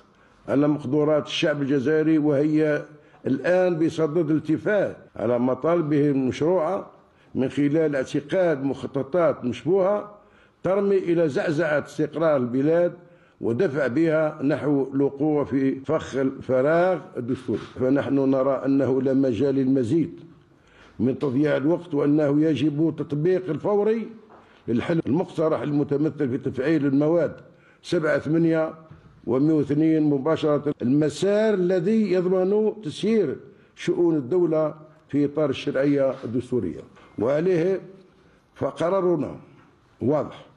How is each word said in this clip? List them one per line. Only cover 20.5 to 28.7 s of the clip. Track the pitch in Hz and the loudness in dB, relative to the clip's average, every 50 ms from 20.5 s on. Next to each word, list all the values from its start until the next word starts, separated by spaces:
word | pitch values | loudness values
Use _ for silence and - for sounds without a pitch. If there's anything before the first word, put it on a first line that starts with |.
| - _ _ _ _ - - - - - | -20 _ _ _ _ -20 -20 -18 -6 -2
من | 107 131 127 - | 0 0 0 -2
تضييع | 147 143 120 139 151 147 139 139 | -4 -2 0 0 2 2 0 0
الوقت، | 131 156 175 165 175 - 143 | 2 0 0 -2 -2 -4 -2
وأنه | 143 143 143 147 156 151 139 143 147 | 0 2 2 2 2 2 2 2 2
يجب | 156 160 151 113 143 156 143 147 165 160 151 156 | 2 2 2 0 0 -2 0 0 0 -2 -2 -4
تطبيق | 143 - 147 147 151 185 185 180 185 147 | -6 -6 -4 -2 0 0 0 0 -2 -4
الفوري | 151 139 147 190 208 202 208 220 226 233 214 - - - - - - - - - - - _ - | -6 -4 -2 0 0 2 2 2 0 0 -4 -8 -12 -18 -20 -20 -20 -20 -20 -20 -20 -14 _ -2
للحل | 117 117 - - 175 165 - 101 | -2 -2 0 0 0 0 0 0
المقترح | 127 175 180 - - - 156 160 156 - | 0 0 -2 -2 -2 -2 0 0 0 0
المتمثل | - 147 143 147 143 147 147 139 156 156 147 147 151 123 | -2 -2 0 0 0 0 0 0 0 -2 0 -2 -2 -2
في | 120 123 | -2 -4
تفعيل | - 135 - - 127 151 165 151 135 | -4 -4 -4 -2 0 0 0 2 2
المواد | 143 135 139 147 156 170 170 147 - - - - - - - _ - - _ | 2 2 2 2 4 2 2 2 0 -4 -8 -16 -20 -20 -20 _ -20 -20 _
سبعة، | - - 170 175 156 151 143 139 | -6 -2 -2 0 0 0 0 0
ثمانية | - 139 156 165 165 165 160 160 156 160 | 0 0 2 2 2 2 2 2 0 -2